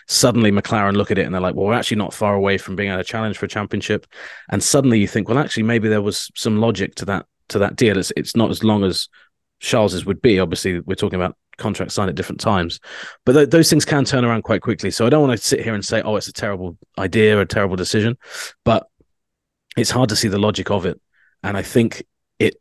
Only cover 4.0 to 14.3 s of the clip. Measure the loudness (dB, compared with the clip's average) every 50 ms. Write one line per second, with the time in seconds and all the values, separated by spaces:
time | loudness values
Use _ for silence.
4 | -4 _ -20 -20 -20 -18 -20 -20 -8 -6 -4 -2 0 2 2 4 4 4 4 4
5 | 2 2 0 -2 -2 0 0 0 0 -2 -2 -2 0 0 0 0 0 0 0 0
6 | 0 -2 -4 -4 -8 -10 -10 -6 -2 0 0 2 0 0 0 -2 -4 -6 -6 -8
7 | -6 -4 -4 -4 -6 _ _ _ _ -6 -2 -2 0 -2 0 2 2 2 4 2
8 | -2 -2 -4 -6 -6 -2 0 0 2 2 0 0 2 2 2 2 2 0 0 -2
9 | -6 -8 _ _ _ _ _ _ _ _ _ _ -4 0 2 2 2 2 0 -2
10 | -4 -4 -2 2 4 4 4 4 2 0 -2 -4 -4 -4 -4 -4 -6 -6 -4 -4
11 | -2 -2 -2 -2 -4 -4 -6 _ _ _ _ -8 -6 -6 -4 -4 -6 -6 -4 -2
12 | -2 -2 -2 -4 -6 -8 -10 -4 -2 0 0 0 0 -2 -6 -12 -14 -18 -18 -16
13 | -16 -16 -18 -2 _ 4 6 6 6 6 6 6 6 6 4 2 2 2 0 0
14 | 2 2 2 2 2 2